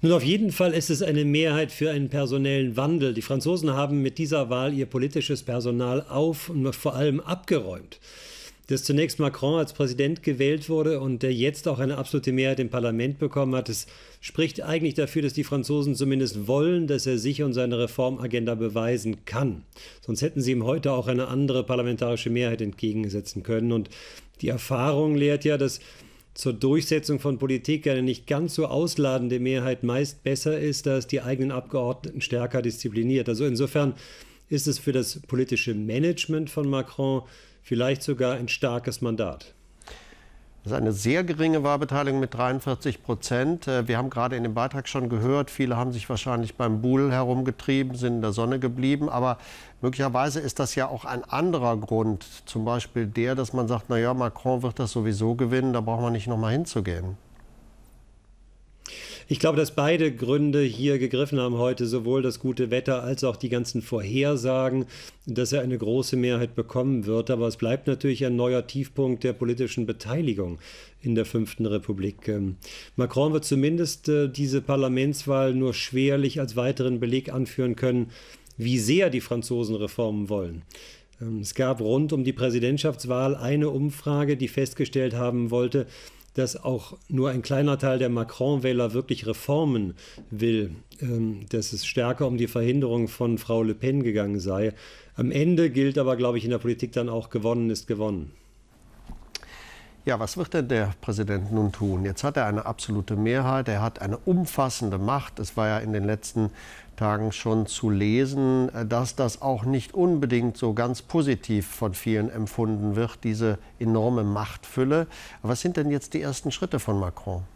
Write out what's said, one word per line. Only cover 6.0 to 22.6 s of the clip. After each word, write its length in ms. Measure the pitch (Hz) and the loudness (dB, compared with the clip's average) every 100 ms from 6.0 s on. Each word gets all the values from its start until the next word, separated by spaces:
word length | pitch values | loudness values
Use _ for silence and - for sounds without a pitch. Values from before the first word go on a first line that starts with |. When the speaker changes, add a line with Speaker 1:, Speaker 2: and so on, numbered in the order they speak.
| - | -2
Speaker 1:
auf- 400 | 131 160 156 - | 0 0 0 -4
und 240 | 160 135 120 | -2 -2 0
vor 200 | 151 127 | -4 0
allem 240 | 147 139 | 2 0
abgeräumt. 800 | - 180 - 160 95 90 - - - - - - - - - | -2 -6 0 0 0 -8 -12 -20 -20 -20 -20 -20 -20 -20 -4
Dass 160 | 135 | -2
zunächst 360 | - 143 160 - | 2 2 2 2
Macron 400 | 147 135 135 165 | -2 0 0 0
als 140 | 147 | 0
Präsident 500 | - 139 123 139 165 | 0 -2 2 0 0
gewählt 460 | - 131 139 156 147 | 0 2 2 2 0
wurde 300 | 160 156 151 | 0 2 0
und 220 | 135 123 | 0 0
der 100 | 131 | 0
jetzt 360 | 123 131 143 - | 2 0 0 -2
auch 100 | 127 | 0
eine 220 | 131 139 | 0 0
absolute 320 | 131 147 131 | -2 -2 0
Mehrheit 280 | 127 131 131 | 2 2 2
im 100 | 120 | 0
Parlament 500 | 123 117 113 123 139 | 0 0 2 0 0
bekommen 340 | 147 - 135 | -2 0 0
hat, 160 | 131 123 | 0 -2
das 160 | 107 - - - - | -6 -8 -16 -20 -18
spricht 420 | - - 160 - | -10 0 0 0
eigentlich 320 | 160 160 156 - | -2 0 0 0
dafür, 260 | 143 165 | 0 2
dass 120 | 143 | 0
die 100 | - | 0
Franzosen 500 | 143 143 123 147 143 | -2 -2 0 0 2
zumindest 540 | 131 139 135 131 101 101 | 0 2 2 2 -2 0
wollen, 400 | 135 160 180 156 | 2 4 2 2
dass 180 | 139 135 | 0 0
er 140 | 123 | 0
sich 240 | 117 147 | 0 0
und 100 | 143 | 0
seine 240 | 123 123 120 | 0 0 0
Reformagenda 800 | 120 - 127 131 123 120 117 117 | -2 0 0 0 -2 0 0 0
beweisen 680 | 113 104 113 123 107 104 - | 0 0 0 0 0 -4 -6
kann. 400 | 113 135 85 - - - - | -2 -2 -2 -10 -20 -20 -16
Sonst 220 | - 110 | -6 -2
hätten 180 | 139 143 | -2 0
sie 120 | 127 | 0
ihm 120 | 127 113 | 2 2
heute 280 | 147 143 | 0 0
auch 140 | 131 123 | 0 0
eine 200 | 123 127 | 0 0
andere 360 | 127 139 131 | 0 2 2
parlamentarische 680 | 117 127 123 117 123 120 - | 2 0 0 0 0 -2 0
Mehrheit 280 | 120 123 | 0 0
entgegensetzen 840 | 113 | 0